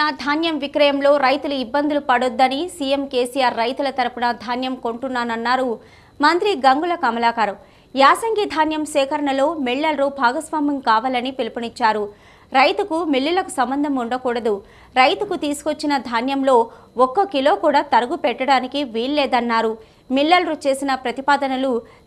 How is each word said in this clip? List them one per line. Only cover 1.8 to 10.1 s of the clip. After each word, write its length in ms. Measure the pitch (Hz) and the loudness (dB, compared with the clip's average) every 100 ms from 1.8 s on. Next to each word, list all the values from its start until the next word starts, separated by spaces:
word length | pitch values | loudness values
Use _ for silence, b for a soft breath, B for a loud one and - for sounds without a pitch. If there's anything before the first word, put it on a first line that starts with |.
| 294 294 285 | 0 0 2
పడొద్దని 500 | 247 254 233 262 269 359 - | 2 2 2 2 0 -6 -4
సీఎం 280 | 269 277 269 | -2 -2 -2
కేసీఆర్ 460 | 247 247 262 247 226 | -2 -2 0 0 0
రైతుల 280 | 233 262 277 262 | -2 -2 -4 -2
తరపున 300 | 240 240 240 233 220 | -4 -2 -4 -4 -6
ధాన్యం 300 | 247 262 247 240 | -4 -4 -6 -6
కొంటున్నానన్నారు 800 | 233 262 254 240 226 233 254 254 220 B B B B | -6 -6 -4 -4 -4 -2 0 -2 -6 B B B B
మంత్రి 320 | 294 339 415 370 | 2 2 0 2
గంగుల 300 | 269 269 349 339 | 4 4 0 -2
కమలాకర్. 500 | 269 233 233 233 208 190 b b b 262 | -2 0 0 0 -2 -4 b b b 4
యాసంగి 500 | 269 311 453 427 415 | 4 4 0 -2 -2
ధాన్యం 300 | 285 311 311 302 | 0 0 -2 -2
సేకరణలో 520 | 285 269 302 285 269 285 330 247 | 0 0 0 -2 0 0 0 -2
మిల్లర్లు 400 | 262 311 285 277 | -2 0 0 -2